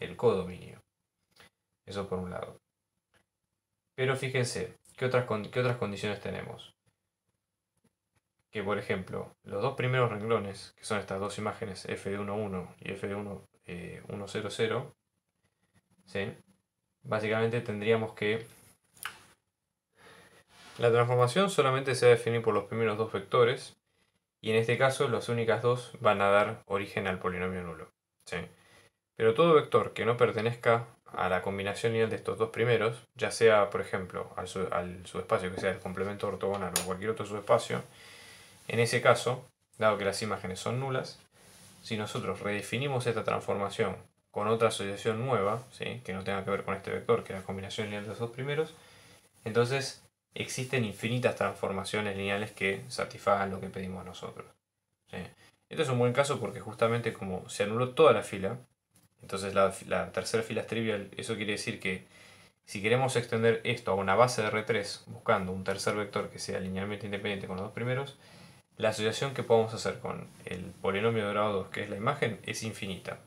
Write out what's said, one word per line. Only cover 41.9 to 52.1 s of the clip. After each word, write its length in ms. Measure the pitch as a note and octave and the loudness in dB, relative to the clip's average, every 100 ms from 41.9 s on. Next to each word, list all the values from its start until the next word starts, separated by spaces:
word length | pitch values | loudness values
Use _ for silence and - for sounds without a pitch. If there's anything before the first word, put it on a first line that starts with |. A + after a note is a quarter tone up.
| G#2+ | -6
nosotros 460 | G#2+ B2 G2 F#2+ | -4 -4 -4 -4
redefinimos 640 | G#2 G#2 G2 A2+ C#3+ C3 A#2+ | -4 -4 -4 -4 -2 -2 -2
esta 160 | A2 | -2
transformación 720 | G#2 G#2+ - G2+ G2 - G#2 F#2 - _ _ | -2 -2 -2 -2 -2 -2 -2 -2 -12 _ _
con 200 | - G#2+ | -4 0
otra 180 | A2+ A2+ | 4 2
asociación 580 | - G2+ G2 A#2 A2 C3+ | 2 -4 -4 -2 -2 0
nueva, 380 | A#2 G2 A#2 - | 2 2 -2 -6
¿sí? 300 | - - A#2 | -10 -8 -8
Que 80 | - | -8
no 140 | F#2+ F#2+ | -6 -4
tenga 180 | G2 | -4
que 80 | F#2+ | -2
ver 140 | G2+ - | -2 -2
con 100 | F#2+ | -6
este 160 | - | -4
vector, 320 | G2 - A#2 | -4 2 0
que 80 | - | 0
es 80 | F#2+ | -8
la 60 | F#2 | -8
combinación 420 | G2 F#2+ - G#2 | -8 -6 -6 -6
lineal 160 | G#2 | -6
de 60 | G#2 | -8
los 100 | G2 | -6
dos 120 | A#2 | -8
primeros, 440 | C3 C3+ D3 D#3+ - - - - - _ _ - | -6 -6 -4 -4 -6 -20 -20 -20 -20 _ _ -2
entonces 580 | A2 A#2+ C3+ C3 - _ _ _ - | 2 2 2 -4 -10 _ _ _ -10
existen 480 | - - B2+ C3+ | -8 -6 -4 -2
infinitas 540 | G#2+ - A2+ B2 A#2+ - | -2 -4 -2 0 0 2
transformaciones 800 | G2 - G2+ F#2+ F#2 G#2 G#2 | -2 -2 -4 -4 -4 -2 -2